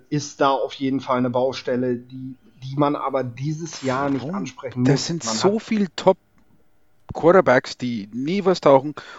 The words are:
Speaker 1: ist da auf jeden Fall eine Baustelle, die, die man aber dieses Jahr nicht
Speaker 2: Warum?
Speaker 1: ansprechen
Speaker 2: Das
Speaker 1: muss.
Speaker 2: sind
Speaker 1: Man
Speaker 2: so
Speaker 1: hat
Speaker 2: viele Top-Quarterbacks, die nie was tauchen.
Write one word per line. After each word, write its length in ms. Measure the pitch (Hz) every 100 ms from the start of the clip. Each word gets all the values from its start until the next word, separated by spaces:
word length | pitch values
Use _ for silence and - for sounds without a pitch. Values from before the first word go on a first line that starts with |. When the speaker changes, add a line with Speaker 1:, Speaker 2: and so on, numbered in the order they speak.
| _
Speaker 1:
ist 300 | 147 - -
da 100 | 139
auf 240 | 135 135
jeden 260 | - 135 135
Fall 180 | 131 127
eine 120 | 127
Baustelle, 680 | 123 131 127 - 123 127 120
die, 380 | - 131 131 131 _ _
die 140 | 131 139
man 200 | 143 147
aber 260 | 135 135
dieses 580 | 127 120 143 156 165 -
Jahr 280 | 131 127 143
nicht 120 | 135
Speaker 2:
Warum? 120 | 127
Speaker 1:
ansprechen 500 | 196 160 - 131 120
Speaker 2:
Das 80 | 127
Speaker 1:
muss. 120 | 139 -
Speaker 2:
sind 180 | 170
Speaker 1:
Man 100 | 113 110
Speaker 2:
so 180 | 190
Speaker 1:
hat 80 | 214
Speaker 2:
viele 240 | - 220 196 -
Top-Quarterbacks, 1800 | 185 190 _ _ _ _ _ _ _ _ - - 156 185 131 127 - -
die 300 | 123 117 101
nie 320 | 117 139 196
was 160 | 185 175
tauchen. 340 | 151 135 147 - -